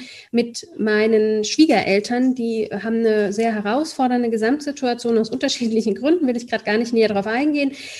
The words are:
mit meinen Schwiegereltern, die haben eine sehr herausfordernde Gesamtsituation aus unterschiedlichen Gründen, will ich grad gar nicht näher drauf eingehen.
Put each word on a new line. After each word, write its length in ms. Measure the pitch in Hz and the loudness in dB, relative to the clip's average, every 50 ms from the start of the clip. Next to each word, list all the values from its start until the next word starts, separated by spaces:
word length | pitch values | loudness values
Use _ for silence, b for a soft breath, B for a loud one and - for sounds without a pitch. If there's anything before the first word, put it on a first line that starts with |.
| B B B B B B B | B B B B B B B
mit 340 | 233 233 233 233 - - - 330 - | -2 -2 -2 -4 -14 -16 -14 -8 -4
meinen 680 | 208 214 208 214 214 220 220 214 214 220 214 214 214 | -2 0 2 2 2 4 4 4 4 2 2 0 -2
Schwiegereltern, 920 | 214 - - 311 320 254 196 - - 196 202 208 - 247 247 254 262 254 | -2 2 4 4 6 4 2 2 2 0 0 0 0 0 0 2 0 0
die 340 | 254 233 233 226 226 214 - - | 0 -2 -4 -2 -2 -4 -4 -4
haben 260 | 202 196 226 226 226 | -6 -4 -2 -2 0
eine 340 | 226 220 214 214 208 190 202 | 2 2 2 2 0 0 0
sehr 220 | 214 226 226 220 | 0 -2 -2 -2
herausfordernde 760 | 214 202 202 220 277 311 311 - - 262 247 247 247 240 233 | -2 -2 -2 0 0 -2 -2 -2 0 0 2 2 0 0 0
Gesamtsituation 880 | 226 214 220 226 269 302 294 294 277 - 269 247 240 240 - 233 233 220 | 0 0 0 0 0 0 -2 -6 -8 -4 -4 -4 -4 -2 -2 0 2 2
aus 120 | 226 226 | 0 0
unterschiedlichen 640 | - 269 - 269 - - 247 220 220 220 196 214 196 | -4 -4 -2 -2 -2 -2 -2 0 0 0 0 0 -2
Gründen, 320 | - 240 294 339 359 320 | 0 2 2 2 2 2
will 100 | 247 240 | 0 -2
ich 120 | 240 240 - | -2 -4 -4
grad 160 | - 220 - | -6 -4 -2
gar 140 | 202 208 220 | -2 0 0
nicht 140 | 240 233 240 | 0 0 2
näher 160 | 226 220 208 | 2 2 2
drauf 180 | 214 196 196 | 2 0 -2
eingehen. 460 | 214 220 247 294 302 294 294 277 269 277 B B B B B | -2 -2 0 0 0 0 0 0 -2 -2 B B B B B